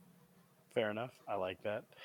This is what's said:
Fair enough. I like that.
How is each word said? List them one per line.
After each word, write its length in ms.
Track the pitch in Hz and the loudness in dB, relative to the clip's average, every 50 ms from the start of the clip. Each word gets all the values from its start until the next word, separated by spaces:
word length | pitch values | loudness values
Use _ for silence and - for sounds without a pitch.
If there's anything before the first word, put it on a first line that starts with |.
| - - - - - - - - - - - - - - - | -20 -20 -20 -20 -20 -20 -20 -20 -20 -20 -20 -20 -12 -2 2
Fair 160 | 123 110 104 | 4 4 4
enough. 220 | 104 110 120 131 - - - | 4 0 -2 -4 -6 -8 -6
I 80 | - 107 | -4 -2
like 260 | 101 92 92 95 - - | 0 0 0 -2 -2 -2
that. 200 | 104 104 123 - - - - | -2 -2 -2 -4 -8 -14 -16